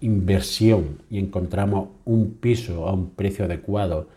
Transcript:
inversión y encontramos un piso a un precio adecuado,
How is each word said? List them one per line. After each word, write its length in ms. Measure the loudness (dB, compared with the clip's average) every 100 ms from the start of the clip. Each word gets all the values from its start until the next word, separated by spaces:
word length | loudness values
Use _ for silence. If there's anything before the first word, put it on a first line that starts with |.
inversión 960 | 0 0 2 2 0 2 6 6 2 -8 -8
y 100 | -4
encontramos 680 | -4 -2 -4 -2 0 0 -2 -10
un 300 | 0 2 2
piso 540 | 0 0 0 -2 -6 -2
a 60 |
un 180 | -2 -2
precio 340 | -2 -4 -2 -4
adecuado, 640 | -4 -4 -2 0 -2 -6